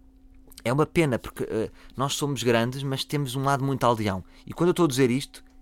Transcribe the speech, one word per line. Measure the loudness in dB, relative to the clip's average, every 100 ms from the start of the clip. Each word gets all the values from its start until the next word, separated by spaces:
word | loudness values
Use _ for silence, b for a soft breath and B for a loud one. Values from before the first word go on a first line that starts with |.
| -20 -20 -20 -20 -20 -8
é | -2
uma | 0 2
pena, | 2 2 0
porque, | -4 -8
eh, | -4 -2 -4 b b -4
nós | -4
somos | -2 -4 -2
grandes, | 2 2 2 -2
mas | -6 -6
temos | -4 -4 -2 -2
um |
lado | 0 0
muito | 0 2
aldeão. | 2 2 0 -2 -6 b -14
E |
quando | 0 0
eu |
estou | 4 2
a |
dizer | 4 2
isto, | 2 -4 -12 -20 -20